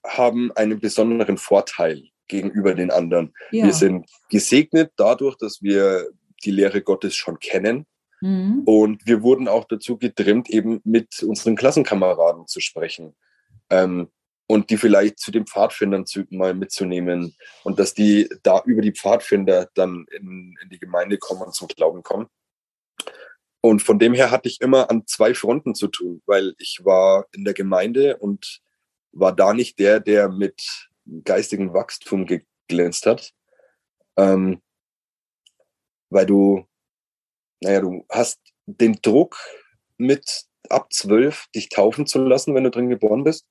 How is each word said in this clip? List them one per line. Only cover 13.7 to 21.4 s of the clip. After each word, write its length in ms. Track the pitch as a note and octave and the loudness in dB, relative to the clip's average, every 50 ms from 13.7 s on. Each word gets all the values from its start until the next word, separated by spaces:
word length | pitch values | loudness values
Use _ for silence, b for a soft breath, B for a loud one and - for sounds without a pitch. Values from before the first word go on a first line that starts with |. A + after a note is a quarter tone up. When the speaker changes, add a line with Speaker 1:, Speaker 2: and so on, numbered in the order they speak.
| F#2+ F#2 F#2 F#2 F2+ F2 F2 - _ _ _ _ _ _ _ | 2 2 2 2 -2 -6 -6 -8 _ _ _ _ _ _ _
Speaker 1:
und 260 | - A2 G#2 G2+ - | 0 2 2 2 0
die 60 | A2+ | -2
vielleicht 420 | G#2 - A2+ G2+ G2 G2+ G#2+ - - | 2 4 4 6 6 4 2 -2 -4
zu 120 | - - | -14 -6
den 140 | G#2 A2+ G#2 | -4 -4 -4
Pfadfindern 600 | - - G2 G#2 G#2+ - - G#2+ G2+ G2 F#2+ F#2+ | -4 0 0 0 0 0 -4 -2 -2 -2 -4 -6
zu, 200 | - - G2 F#2 _ | -8 -10 -10 -10 _
mal 220 | F#2+ F#2 F#2 F#2+ F#2 | -4 -2 -2 -2 -2
mitzunehmen 840 | F#2+ F#2+ - - - G2 F2+ F2+ F2+ F2+ F2+ F2 F2 F2 E2 _ b b b b b b | -4 -6 -8 -6 -6 -6 -4 -4 -4 -2 -2 -4 -4 -6 -8 _ b b b b b b
und 160 | G2 F#2+ F#2+ | -6 -2 -2
dass 140 | G2 F#2+ - | -2 -2 0
die 340 | - G#2 G#2 G#2 G#2 G#2+ - - - _ | 0 2 4 4 4 2 0 -6 -2 _
da 180 | G2+ F#2 G2 - | 2 2 2 2
über 160 | B2 A#2+ G#2+ | 0 0 0
die 100 | G#2 G#2+ | 0 -2
Pfadfinder 800 | G2+ - - G2 G#2+ A#2 - - G#2+ G2+ G2 F#2+ F#2 F2+ F#2 - _ | -4 -2 0 0 0 0 0 0 -2 0 2 2 2 2 0 -2 _
dann 300 | - F#2 F#2 F2+ F2 E2 _ | -2 -2 -2 -4 -10 -14 _
in, 460 | - F2+ G2 F#2 F#2 F#2 F2+ F2+ F2+ - | -18 -18 -16 -16 -16 -18 -18 -20 -20 -20
in 80 | - F#2 | -20 -20
die 100 | F#2 F2 | -20 -20
Gemeinde 380 | F#2+ F2+ F2 F2 F2+ G2 G2+ | -14 -6 -4 -4 -2 -2 -4
kommen 260 | F#2 - - F#2+ F#2 | -6 -6 -10 -10 -10